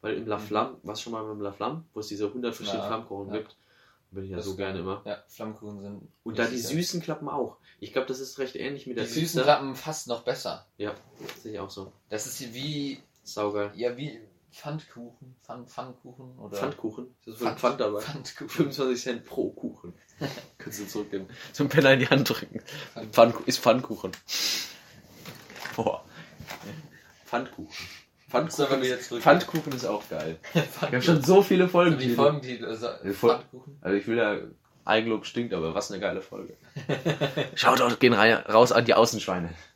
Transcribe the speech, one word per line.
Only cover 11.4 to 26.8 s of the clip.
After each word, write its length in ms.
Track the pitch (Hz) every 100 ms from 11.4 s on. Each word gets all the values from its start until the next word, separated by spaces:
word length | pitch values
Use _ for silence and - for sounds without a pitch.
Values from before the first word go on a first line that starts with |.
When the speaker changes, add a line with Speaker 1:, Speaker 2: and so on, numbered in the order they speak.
Speaker 1:
sehe 120 | 110
ich 60 | 104
auch 100 | 101
so. 240 | - 95 _ _
Speaker 2:
Das 160 | 107 123
ist 260 | - 123
wie 460 | 117 143 147 143 - _ _
Speaker 1:
Saugeil. 480 | - - 104 104 104 101
Speaker 2:
ja, 200 | 120 123
wie 240 | 147 113 - _ _
Pfannkuchen, 840 | - 151 156 - - 240 _ 131 127 -
Pfann-, 200 | 123 120
Pfannkuchen 720 | - 127 123 131 123 127 127
oder 200 | 107 101
Speaker 1:
Pfannkuchen? 580 | 135 - 113 107 123 _
Ist 80 | -
das 120 | 110
wohl 80 | 117
Speaker 2:
Pfand-, 120 | -
Speaker 1:
Pfand 200 | 123 104
dabei? 220 | 110 104
Speaker 2:
Pfannkuchen. 480 | 113 156 - - -
Speaker 1:
Fünfundzwanzig 520 | - 143 - 131 123
Cent 220 | - 117 -
pro 240 | - 95
Kuchen. 420 | - - - - - _ _
Speaker 2:
<laughs> 380 | 143 - - _
Speaker 1:
Kannst 220 | - -
du 60 | 101
zurückgeben. 400 | 104 104 101 95 - -
Zum 160 | - 139
Penner 240 | 156 139
in 60 | 131
die 80 | 127
Hand 180 | 139 120
drücken. 300 | 120 - -
Speaker 2:
Pfannkuchen. 520 | - - - - 110
Speaker 1:
Pfannku-, 300 | 113 117 117 -
ist 140 | -
Pfannkuchen. 520 | 123 120 127 107 95 - - - - - - - - - - - - - - - - -
Boah. 260 | - - - - - - - - 95 -